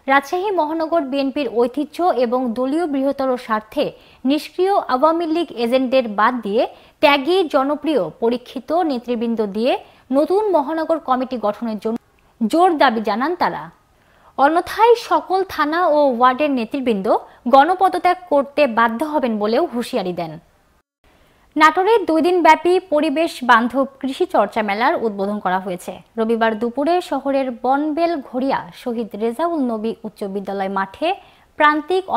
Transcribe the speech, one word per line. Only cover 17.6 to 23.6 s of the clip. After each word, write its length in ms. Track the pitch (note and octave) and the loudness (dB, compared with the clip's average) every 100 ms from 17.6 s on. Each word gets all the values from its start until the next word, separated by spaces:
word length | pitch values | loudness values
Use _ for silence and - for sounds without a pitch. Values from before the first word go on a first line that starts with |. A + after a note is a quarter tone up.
| D4 F#4 F#4+ F4+ F4+ F4+ - | 6 4 2 2 0 0 0
করতে 300 | C#4+ C#4 - C#4+ A3 | 0 0 0 2 2
বাধ্য 220 | A#3 A3+ D#4 | 0 0 -4
হবেন 200 | D4+ B3+ G#3+ | -2 -2 -2
বলেও 200 | G#3+ A#3 E4+ | 0 0 0
হুঁশিয়ারি 420 | A#3+ A3+ B3 F#3 F3 | -4 -4 -4 -4 -6
দেন। 140 | E3 D#3 - _ _ _ _ _ _ _ _ _ _ D4+ | -8 -10 -18 _ _ _ _ _ _ _ _ _ _ 4
নাটোরে 380 | D#4 D#4+ F#4+ A4+ E4+ | 4 4 2 2 2
দুই 120 | D#4+ F4 | 2 2
দিন 100 | F4+ D#4+ | 4 4
ব্যাপী 260 | D#4 E4 F#4 F#4 | 4 4 0 0
পরিবেশ 400 | D4+ D#4 C#4+ E4 - A#3+ | 0 0 0 -2 -2 2
বান্ধব 360 | A#3 | 4